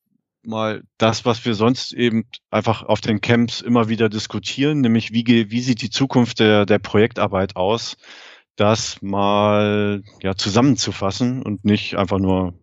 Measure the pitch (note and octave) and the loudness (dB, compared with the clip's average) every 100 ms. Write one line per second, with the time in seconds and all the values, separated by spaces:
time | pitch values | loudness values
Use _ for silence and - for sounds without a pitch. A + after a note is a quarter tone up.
0 | _ _ _ _ - A2 A2 G#2 - _ | _ _ _ _ -10 -4 -4 -4 -12 _
1 | A2+ A2 B2+ A2+ B2 G#2 A2+ C3 - - | 2 2 0 -2 -2 2 2 2 -4 -2
2 | A#2+ A2+ A2 - _ G#2+ G#2+ G#2 - G#2+ | 0 0 -4 -12 _ -2 0 -2 0 -2
3 | - G#2 - A#2+ A#2 - - A#2+ A2 A2+ | 0 -2 2 2 2 -2 0 0 2 0
4 | A2+ G#2+ - G#2+ - - C#3+ D3+ B2 A2+ | 0 -2 -6 -8 -8 -4 -2 2 2 2
5 | - A2 A#2 A#2 G#2 A#2 B2 A2+ - - | 0 -2 2 2 2 -2 -2 -2 -4 -2
6 | C3+ C3 A#2+ - A2 G#2+ G2+ G#2 - G#2+ | 0 2 0 2 4 4 4 0 2 2
7 | A2+ - G2+ F#2+ G2 - F#2 A2+ - - | 2 0 -2 -2 -4 -2 -2 -2 -4 -14
8 | - - - - _ - G#2 A2 - - | -20 -20 -20 -20 _ 0 2 2 -2 -8
9 | G2 G2 G2+ G2+ G#2 G#2 G#2 G#2 G#2 G2+ | -6 -2 0 2 2 2 2 0 -2 -4
10 | G#2 - F#2+ F#2+ G#2+ G2+ C#3 B2 - F#2+ | -8 -8 -6 -4 0 2 2 2 -2 -4
11 | G2 F#2+ B2 C3 G#2+ G2+ G#2 G#2 - F2 | -4 -2 -4 -4 -6 -4 0 0 0 -2
12 | G2 G2 F#2+ F#2 F#2 F2 | 0 0 2 0 -2 -6